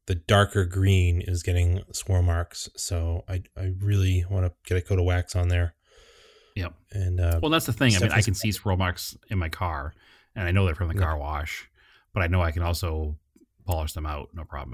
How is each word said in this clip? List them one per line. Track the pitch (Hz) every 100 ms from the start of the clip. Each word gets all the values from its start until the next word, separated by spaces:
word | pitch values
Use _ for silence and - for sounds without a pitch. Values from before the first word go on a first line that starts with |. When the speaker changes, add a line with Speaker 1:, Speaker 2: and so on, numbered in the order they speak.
| -
Speaker 1:
the | 87
darker | - 101 101 104 90
green | 95 95 92 90 87
is | - 87
getting | - 87 87 90 -
swirl | - - 92
marks. | 87 85 85 - - -
So | - 85 82 87 -
I, | 92 - -
I | 92 92
really | 101 98 92 92 87
wanna | 95 90 - -
get | 90
a |
coat | - 95
of | 90
wax | 90 87 90
on | 90
there. | 87 85 - _ _ _ _ - _ _ 101
Speaker 2:
Yep. | 92 - _
Speaker 1:
And, | 101 92 90
uh, | 85 82
Speaker 2:
Well, | 156
that's | 160 -
the |
thing. | 117 131 95
I |
mean, | 92
I | 92
Speaker 1:
Stefan's | 104
Speaker 2:
can | 95
see | 110
swirl | 95 104 90
marks | 90 87 - - -
in | 98
my | 82
car, | - 90 73 73 - _ _ _ 113
and | 90
I |
know | 95 95
they're | 76
from | 87
the | 95
Speaker 1:
Yeah. |
Speaker 2:
car | 82 78
wash, | 71 76 80 - - _ _ _ _
but | -
I | 85
know | 90
I | 82
can | 80
also | 85 85 85 78 76 76 _ _ _ _ -
polish | 80 78
them | 78 76
out, | 73 -
no | 85 -
problem | 71 60